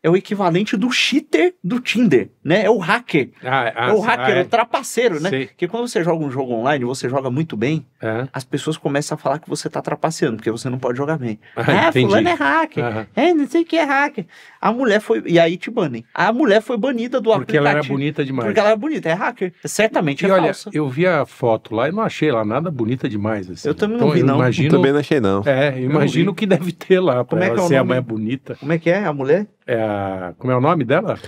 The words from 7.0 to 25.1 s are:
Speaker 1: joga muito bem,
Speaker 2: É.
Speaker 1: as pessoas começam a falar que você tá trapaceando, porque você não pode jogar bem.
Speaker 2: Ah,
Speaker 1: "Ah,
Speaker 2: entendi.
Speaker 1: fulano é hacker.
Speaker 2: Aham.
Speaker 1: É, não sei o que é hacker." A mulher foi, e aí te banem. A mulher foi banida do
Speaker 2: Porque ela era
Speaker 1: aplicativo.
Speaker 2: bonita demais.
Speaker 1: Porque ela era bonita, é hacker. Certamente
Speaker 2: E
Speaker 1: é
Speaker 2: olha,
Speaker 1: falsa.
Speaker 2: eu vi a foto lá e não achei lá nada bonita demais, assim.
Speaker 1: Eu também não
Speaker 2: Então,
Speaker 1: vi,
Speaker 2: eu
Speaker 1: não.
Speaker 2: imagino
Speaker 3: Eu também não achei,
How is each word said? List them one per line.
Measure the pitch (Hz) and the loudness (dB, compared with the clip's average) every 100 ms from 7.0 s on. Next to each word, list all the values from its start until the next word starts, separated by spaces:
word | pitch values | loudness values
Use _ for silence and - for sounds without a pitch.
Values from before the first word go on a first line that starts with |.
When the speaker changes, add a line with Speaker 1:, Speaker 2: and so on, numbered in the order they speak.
| 127 | -4
Speaker 1:
joga | 135 131 | -4 -2
muito | 127 165 110 | -4 -4 -2
bem, | 123 156 - _ | -2 -2 -6 _
Speaker 2:
É. | 113 113 123 | -6 -4 -6
Speaker 1:
as | 139 | -10
pessoas | - 143 - 156 | -8 -6 -4 -4
começam | 151 139 147 147 | -2 -4 -4 -6
a | |
falar | 139 147 | -4 -4
que | - | -6
você | 156 151 | -8 -6
tá | 147 | -8
trapaceando, | - 151 160 165 151 110 | -6 -4 -4 -2 -2 -2
porque | 113 | -4
você | 113 131 | -4 -6
não | 127 | -6
pode | 127 123 | -4 -4
jogar | 143 160 | -4 -4
bem. | 120 107 - - | -6 -8 -10 -4
Speaker 2:
Ah, | 117 | 2
Speaker 1:
"Ah, | 180 330 | 4 4
Speaker 2:
entendi. | - - | 2 4
Speaker 1:
fulano | 202 339 | 4 2
é | 330 | 0
hacker. | 285 311 302 - 233 | 0 0 0 -2 -4
Speaker 2:
Aham. | 107 - - | -4 -6 0
Speaker 1:
É, | 320 | 2
não | 330 277 | 2 0
sei | 339 | -2
o | 330 | 0
que | 330 | 0
é | |
hacker." | 294 277 294 294 170 - - _ | 0 0 0 -4 -12 -16 -20 _
A | 190 | -2
mulher | 240 262 208 | 0 2 2
foi, | - 226 - | 2 -2 4
e | 165 | 4
aí | 170 180 | 4 2
te | - | -6
banem. | 233 160 113 - | -4 -4 -4 -10
A | - 180 | -2 0
mulher | 233 294 202 | 2 4 2
foi | - 233 | 2 -2
banida | 254 240 240 269 | -2 -2 -2 -2
do | 220 | 0
Speaker 2:
Porque | 208 123 151 | 0 2 2
ela | 143 | 2
era | 147 | 0
Speaker 1:
aplicativo. | 139 135 | -2 -2
Speaker 2:
bonita | 143 151 135 | -2 -4 -4
demais. | 131 113 | -2 0
Speaker 1:
Porque | - | 2
ela | 208 | 2
era | 220 | 2
bonita, | 285 285 165 | -2 -4 -2
é | |
hacker. | 175 277 247 185 _ 151 | -2 -2 -4 -8 _ -8
Certamente | - 220 294 165 143 | 0 2 2 -2 0
Speaker 2:
E | 190 | 2
Speaker 1:
é | |
Speaker 2:
olha, | 190 156 | 4 2
Speaker 1:
falsa. | - 208 | -2 -6
Speaker 2:
eu | 156 143 | -4 -4
vi | 127 180 | 0 2
a | 160 123 | 2 -2
foto | - 123 110 - | -2 0 0 -2
lá | 110 135 | -2 -2
e | |
não | 202 | -2
achei | 208 - 151 | -4 -2 0
lá | 117 107 | 0 0
nada | 123 175 | -2 -4
bonita | 135 165 127 135 | -4 -4 -2 -4
demais, | 104 104 107 92 | -4 -4 -4 -8
assim. | 90 143 | -8 -6
Speaker 1:
Eu | |
também | 156 208 240 | -2 -2 0
não | 208 | 2
Speaker 2:
Então, | |
Speaker 1:
vi, | 156 | 4
Speaker 2:
eu | - | 2
Speaker 1:
não. | 131 | 4
Speaker 2:
imagino | 127 117 147 | 2 2 4
Speaker 3:
Eu | - | 4
também | 135 | 6
não | 147 | 2
achei, | 139 | 2